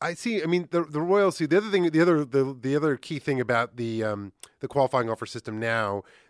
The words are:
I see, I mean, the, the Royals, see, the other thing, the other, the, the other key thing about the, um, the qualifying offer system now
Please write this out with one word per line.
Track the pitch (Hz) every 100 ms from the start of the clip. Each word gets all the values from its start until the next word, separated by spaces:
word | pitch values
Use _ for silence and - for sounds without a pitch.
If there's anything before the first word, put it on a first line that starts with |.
I | 165
see, | 175 240 214
I | 160
mean, | 175 165
the, | 170
the | 151 147
Royals, | 175 202 196 -
see, | 151
the | 180
other | 214
thing, | 196 170
the | 156
other, | 175 156 135
the, | 135 131 131
the | 127 147
other | 156 131
key | - 151
thing | - 127
about | 120 117 120 120
the, | 113 110
um, | 110 101 101 - - _
the | 139
qualifying | 143 131 127 113
offer | 110 113
system | 117 - 107
now | 113 113 104 101 - _